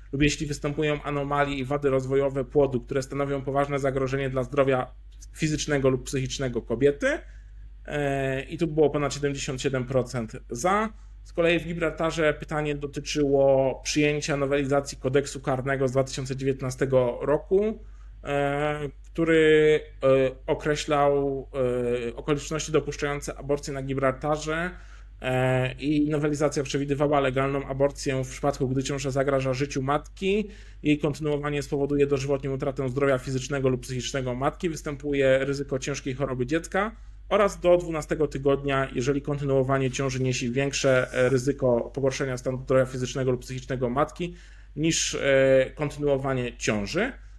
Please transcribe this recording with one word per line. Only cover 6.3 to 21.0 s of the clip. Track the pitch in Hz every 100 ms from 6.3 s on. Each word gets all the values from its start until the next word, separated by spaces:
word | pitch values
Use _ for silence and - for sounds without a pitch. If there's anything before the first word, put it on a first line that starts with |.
| - 131 117
kobiety. | - 113 139 175 262 330 - - - - - - -
E, | 147 143 139 135 135
i | 135 160
tu | 165
było | 156 147
ponad | 147 139
siedemdziesiąt | 143 143 139 - 131
siedem | 139 131 123
procent | 131 123 127 110 - -
za. | 120 180 208 220 - - -
Z | -
kolei | - 170 170
w | 160
Gibraltarze | 170 160 156 165 156 151
pytanie | 147 - 156 151 143
dotyczyło | 143 147 - 147 143 139 139 135 131 120
przyjęcia | - 151 147 147 143 143
nowelizacji | 139 143 135 139 139 -
kodeksu | 131 139 139 135
karnego | 143 131 135 135 131
z |
dwa | 135
tysiące | 131 - 127 131
dziewiętnastego | 135 135 131 127 135 131 120 120
roku, | 139 147 - 196 214 220 - - - -
e, | - 143 143 143 151 151 143 - -
który, | - 165 160 156 156 151 151 - -
e, | 135 135 131 131 -
określał, | 143 156 147 - 143